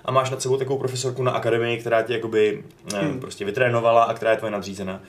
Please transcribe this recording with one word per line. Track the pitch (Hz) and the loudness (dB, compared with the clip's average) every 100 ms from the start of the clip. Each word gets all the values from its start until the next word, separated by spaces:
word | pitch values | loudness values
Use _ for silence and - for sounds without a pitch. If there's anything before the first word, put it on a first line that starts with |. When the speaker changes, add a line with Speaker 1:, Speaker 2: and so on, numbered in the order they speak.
Speaker 1:
a | - | -2
máš | 131 127 | 0 0
nad | 127 | -2
sebou | 127 135 | -2 0
takovou | 131 135 | 0 -2
profesorku | 127 123 127 123 | -2 -2 -4 -2
na | 127 | -2
akademii, | 113 117 117 117 113 | 0 0 2 0 -2
která | 117 113 | 0 2
tě | 110 | 2
jakoby, | 113 113 110 107 92 - - 92 | -2 0 2 2 2 -8 -14 -8
eh, | 101 | -4
Speaker 2:
Hmm. | 139 131 | -2 -4
Speaker 1:
prostě | - - | -10 -8
vytrénovala | 101 123 127 117 117 117 | -4 0 2 2 4 6
a | 117 | 4
která | 113 110 | 2 0
je | 110 | 0
tvoje | 110 | 0
nadřízená. | 101 95 95 92 95 | -4 -6 -8 -8 -10